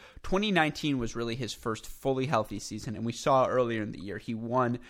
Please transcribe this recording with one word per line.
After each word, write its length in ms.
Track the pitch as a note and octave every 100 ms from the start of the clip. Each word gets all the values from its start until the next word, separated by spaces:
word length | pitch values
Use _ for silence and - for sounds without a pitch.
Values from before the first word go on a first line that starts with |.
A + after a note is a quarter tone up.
| - -
twenty 300 | - F#3+ G#3+
nineteen 460 | F3+ D#3 - D#3 C3+
was 180 | A2+ A#2
really 180 | A#2
his 180 | B2 A2+
first 340 | - A#2+ A2 -
fully 400 | - C#3 C3 C3+
healthy 320 | A#2+ G#2+ A2
season, 340 | - G#2+ -
and 100 | G#2
we 80 | A2+
saw 340 | - D3+ C3+ A#2
earlier 360 | B2 A#2+ A2+
in 80 | G#2+
the 80 | -
year 180 | G2 G2
he 160 | -
won 440 | A2+ A#2 B2+ A#2+ A#2+ -